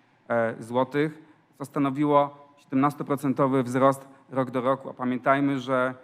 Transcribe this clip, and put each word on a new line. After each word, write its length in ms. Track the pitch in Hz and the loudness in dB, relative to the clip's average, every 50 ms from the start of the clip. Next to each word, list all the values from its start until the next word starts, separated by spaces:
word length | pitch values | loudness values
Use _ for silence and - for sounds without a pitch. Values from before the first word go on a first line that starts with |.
| _ _ _ _ _ - | _ _ _ _ _ -2
e, 260 | 120 117 113 113 - - | 0 0 0 -2 -4 -8
złotych, 600 | 110 110 120 127 131 127 143 147 151 160 156 - - - _ _ _ _ _ - | -8 -4 -2 0 0 0 0 -2 -2 -2 -4 -10 -20 -20 _ _ _ _ _ -16
co 60 | 143 | -12
stanowiło 840 | - - 151 139 139 131 143 151 147 147 143 143 143 - - - - _ | -6 -4 -2 -2 -2 0 0 2 4 4 4 4 2 -2 -12 -20 -20 _
siedemnastoprocentowy 1080 | _ _ - 135 131 139 147 151 - - - 143 135 147 139 123 - 143 131 131 135 | _ _ -4 0 2 2 2 0 -2 -4 -4 -4 -2 0 0 0 2 2 2 2 0
wzrost 460 | 123 123 123 131 135 139 135 135 - - - - _ - | 0 0 2 4 4 4 4 2 -4 -18 -20 -20 _ -8
rok 200 | 131 135 131 123 | -4 -4 -4 -2
do 100 | 123 131 | -2 -2
roku. 300 | 120 135 135 127 - 131 | 0 0 -2 -2 -4 -10
A 20 | |
pamiętajmy, 640 | 127 - 127 123 127 120 - 143 135 143 143 139 139 131 | -10 -6 -4 -4 -4 0 2 2 2 2 2 0 0 -2
że, 360 | 120 131 131 127 127 131 127 - | -2 -2 0 0 0 -2 -4 -8